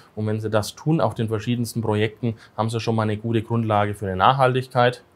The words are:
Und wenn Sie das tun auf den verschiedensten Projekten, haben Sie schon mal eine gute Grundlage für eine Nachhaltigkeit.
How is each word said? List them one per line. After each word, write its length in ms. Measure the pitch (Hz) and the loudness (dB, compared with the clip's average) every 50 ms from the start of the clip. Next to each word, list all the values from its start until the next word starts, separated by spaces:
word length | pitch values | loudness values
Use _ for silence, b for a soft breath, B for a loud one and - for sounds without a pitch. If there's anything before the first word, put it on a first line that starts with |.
| B B _ | B B _
Und 120 | 107 107 110 | -6 -4 -2
wenn 120 | 107 110 | -2 -4
Sie 120 | 110 107 | -2 -2
das 240 | 107 107 104 - - | 0 0 -2 -2 -6
tun 260 | - - 151 160 165 | -6 -2 0 0 2
auf 140 | 101 110 - | 0 0 -2
den 120 | - 117 104 | -4 -4 -2
verschiedensten 540 | 113 104 - 120 120 120 120 113 - 117 | -4 -4 -2 -2 -2 -2 -2 -4 -4 -4
Projekten, 540 | 110 107 107 104 107 113 - - - 117 110 B B B _ | -2 0 0 0 0 -2 -2 -4 -4 -4 -4 B B B _
haben 140 | - 107 113 | -4 -2 -2
Sie 100 | 113 113 | -2 -2
schon 160 | 107 117 113 | -2 0 0
mal 60 | 113 | 0
eine 160 | 110 107 107 104 | 0 0 -2 -2
gute 240 | 107 117 113 113 | -2 -2 0 0
Grundlage 540 | 107 - 117 117 113 107 107 104 104 104 104 | 0 0 -2 -2 0 2 2 2 2 0 -2
für 100 | - 110 | -4 -6
eine 100 | 98 92 | -4 0
Nachhaltigkeit. 880 | 92 95 113 135 139 131 123 127 131 127 - - 127 120 123 123 - - _ _ | 4 4 4 6 6 4 2 2 0 -4 -2 0 2 2 2 2 -2 -8 _ _